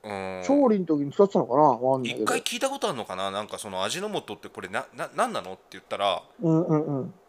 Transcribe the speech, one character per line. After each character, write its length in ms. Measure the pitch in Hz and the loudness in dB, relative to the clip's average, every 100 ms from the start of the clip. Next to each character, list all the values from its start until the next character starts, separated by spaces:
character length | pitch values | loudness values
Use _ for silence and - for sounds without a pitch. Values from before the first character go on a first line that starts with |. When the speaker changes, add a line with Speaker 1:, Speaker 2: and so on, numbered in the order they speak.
Speaker 1:
う 60 | - | -8
ん。 340 | - 95 92 | -8 -6 -6
Speaker 2:
調 240 | - 285 262 | 2 4 4
理 100 | 208 | 4
の 80 | 175 | 2
時 180 | 151 | 0
に 80 | 143 | -2
使 100 | - | 4
っ 40 | 196 | 4
て 60 | |
た 80 | 190 | 4
の 60 | 139 | 2
か 80 | 131 | 6
な？ 60 | |
わ 340 | 151 117 131 135 | 6 6 2 0
か 20 | |
ん 40 | |
な 60 | 120 | -2
い 40 | |
け 60 | - | -2
ど。 60 | |
Speaker 1:
一 20 | 110 | 0
回 140 | 240 | 0
聞 160 | - 226 | -2 -2
い 40 | |
た 100 | 269 | -2
こ 80 | 269 | -2
と 100 | 214 | -4
あ 40 | |
る 40 | 135 | -4
の 80 | |
か 120 | 101 92 | -6 -4
な？ 140 | 98 | -4
な 100 | 98 | -4
ん 60 | 107 | -6
か 100 | 90 | -10
そ 100 | 107 | -8
の 120 | 95 | -4
味 180 | 98 147 | -2 -2
の 80 | 214 | -4
素 260 | 180 - | -6 -6
っ 40 | 104 | -12
て 100 | 101 | -12
こ 120 | - | -12
れ 80 | 92 | -6
な-、 180 | 104 135 | -6 -6
な-、 160 | 120 160 | -10 -10
な 120 | 151 240 | -2 -2
ん 60 | |
な 100 | 156 | -2
の？ 100 | 90 | -6
っ 40 | 92 | -14
て 60 | _ | _
言 80 | 95 | -20
っ 40 | |
た 120 | _ 101 | _ -2
ら、 240 | 101 87 - - | 0 0 -6 -2
Speaker 2:
う 100 | 170 | 2
ん 120 | 160 | 2
う 120 | 175 | 4
ん 120 | 156 156 | 0 0
う 140 | 139 | -4
ん。 120 | 156 - | -4 -12